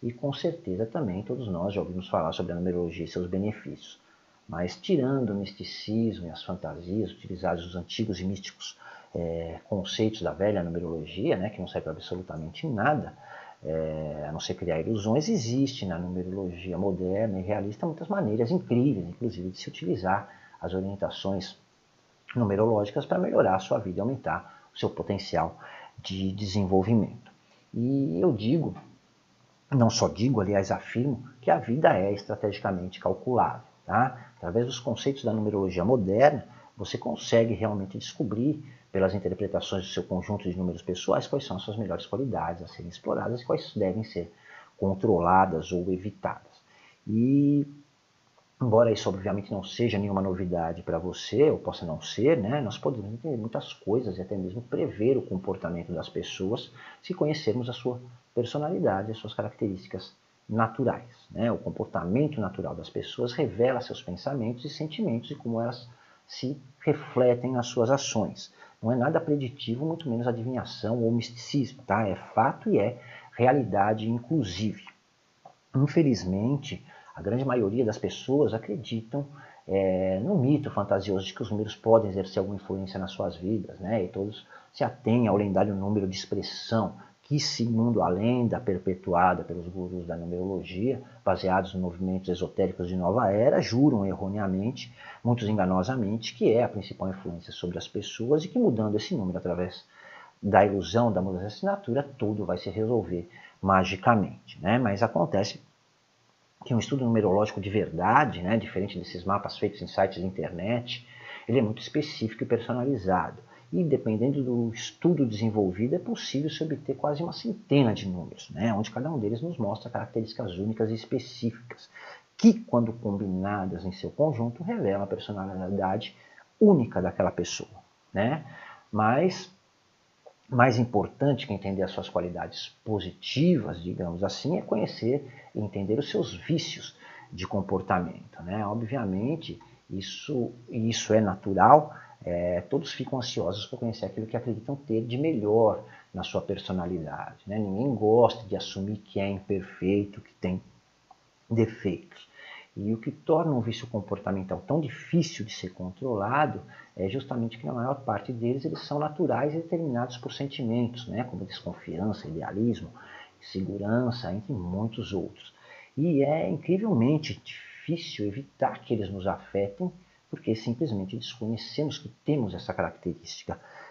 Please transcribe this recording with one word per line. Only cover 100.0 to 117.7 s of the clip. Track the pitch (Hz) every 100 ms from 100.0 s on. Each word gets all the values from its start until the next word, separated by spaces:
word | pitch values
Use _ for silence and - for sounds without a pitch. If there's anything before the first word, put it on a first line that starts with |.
| - - - _
da | 101 98 101
ilusão | 98 87 104 120
da | 92
mudança | 95 92 95
de |
assinatura, | - 190 196 - 120 143 -
tudo | 107 107 92
vai | 90
se | 101
resolver | 92 110 120 90 87 85 - - _
magicamente, | 95 95 92 95 - 113 82 - - -
né? | 78 120
Mas | 123 98
acontece | 117 - 165 - 104 - - _ _ _ _ _ _ _ _ _
que | -
um | 120
estudo | - 139
numerológico | 123 113 101 95 107 -
de | 98
verdade, | 104 82 78 90 117 - 87
né, | 87 113
diferente | 98 - 98 90
desses | 87 90 87
mapas | 101 98 -
feitos | 104 -
em | 90
sites | - 95 85
de | 92
internet, | 92 78 87 95 120 120 - - - - - -
ele | 120
é |
muito | 107 113
específico | - 151 151 - 113 -
e | -
personalizado. | 117 - 120 123 131 92 90 73 - - - -
E | -
dependendo | 170 131 - 110 123 143
do | 127 120 117
estudo | 113 - - 160 165 131
desenvolvido, | 107 110 107 98 90 120
é | 170
possível | 185 226 - 135 151
se | -
obter | 160 151 - 135
quase | 151 147
uma | 170
centena | 175 226 208 -